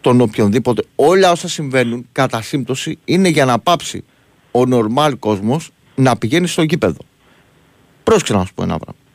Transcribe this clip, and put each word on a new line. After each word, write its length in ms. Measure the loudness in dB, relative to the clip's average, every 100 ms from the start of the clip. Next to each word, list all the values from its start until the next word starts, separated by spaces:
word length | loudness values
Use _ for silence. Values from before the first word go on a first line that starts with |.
τον 200 | 4 4
οποιονδήποτε, 600 | 2 2 0 2 0 -2 -4 0
όλα 360 | 4 4 4
όσα 160 | 2 -4
συμβαίνουν 600 | -8 -4 -2 -2 -4 -8
κατά 300 | -4 -2 -2
σύμπτωση 560 | -6 -6 -4 -6 -6 -10 -2
είναι 220 | 2 2
για 180 | 2 2
να 140 | 2
πάψει 440 | 0 -2 -2 -12 -16 _ _ _ _
ο 140 | 0 2
νορμάλ 520 | 2 0 0 0 -2
κόσμος 500 | -4 -2 -2 -4 -6 _ _ 0
να 220 | 0 2
πηγαίνει 300 | 0 0 0
στο 140 | -2
γήπεδο. 360 | 0 0 -2 -2 -14 _ _ _ _ _ _ _ _ _
Πρόσεξε 300 | 0 0 2
να 120 | -2 -2
σου 80 |
πω 100 | -4
ένα 140 | -6 -6
πράγμα. 220 | -10 -20 _